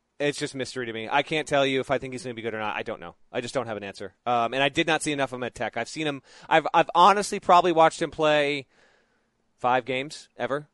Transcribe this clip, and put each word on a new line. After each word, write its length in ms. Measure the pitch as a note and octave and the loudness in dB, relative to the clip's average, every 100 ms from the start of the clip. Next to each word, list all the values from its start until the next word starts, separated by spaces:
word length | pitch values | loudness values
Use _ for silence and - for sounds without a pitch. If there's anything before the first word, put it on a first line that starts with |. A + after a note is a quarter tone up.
| _ - | _ -6
it's 200 | D3 - | -4 -4
just 160 | C#3+ | -8
mystery 320 | C3+ B2 B2+ A#2 | -6 -8 -6 -8
to 60 | |
me. 160 | A2+ A2 | -8 -2
I 120 | C#3+ | 0
can't 260 | C#3+ D#3 D3+ | 0 -4 0
tell 180 | C#3+ C3+ | 0 2
you 140 | C3 | 0
if 100 | B2 | -2
I 80 | B2+ | -4
think 160 | C3 | -4
he's 80 | B2+ | -12
gonna 120 | B2+ | -10
be 80 | A2+ | -8
good 120 | A2+ | -8
or 40 | A2 | -6
not. 180 | G#2+ F#2+ | -6 -6
I 60 | |
don't 180 | A#2 G#2+ | -8 -10
know. 140 | F2 - _ | -12 -18 _
I 80 | A#2+ | -8
just 140 | A#2+ | -4
don't 120 | C#3 A#2 | -4 -4
have 100 | G#2 | -6
an 80 | |
answer. 300 | G2+ - G2 _ - | -8 -12 -14 _ -2
Um, 280 | A#2+ A#2 | 0 0
and 80 | B2+ | 0
I 60 | C#3+ | 0
did 180 | D3 E3 | 0 0
not 160 | D#3 | 0
see 100 | D#3 | -2
enough 200 | C#3+ C3+ | -4 -4
of 60 | B2+ | -6
him 60 | |
at 100 | A#2+ | -10
Tech. 220 | - A2 A#2 | -6 -8 -6
I've 120 | A#2 | -8
seen 180 | D3+ D#3 | -6 -6
him, 160 | C#3 _ - - | -6 _ -16 2
I've, 180 | D#3+ C#3+ | 2 4
I've 180 | E3+ D#3+ | 0 2
honestly 460 | E3 F#3 G3+ G3 G3+ | 8 8 6 0 -4
probably 320 | - F3+ F3 | 4 6 6
watched 280 | D#3+ D#3+ - | 6 4 4
him 80 | D#3+ | -6
play 560 | - D3+ D3+ C#3+ C#3+ B2+ _ _ _ _ _ _ _ _ _ | 0 2 2 2 -2 -8 _ _ _ _ _ _ _ _ _
five 280 | B2 B2+ A#2+ | 0 2 0
games 420 | C3 C#3+ - - - | -6 -6 -12 -18 -8
ever. 320 | A#2+ C#3+ D3 | -4 -4 -8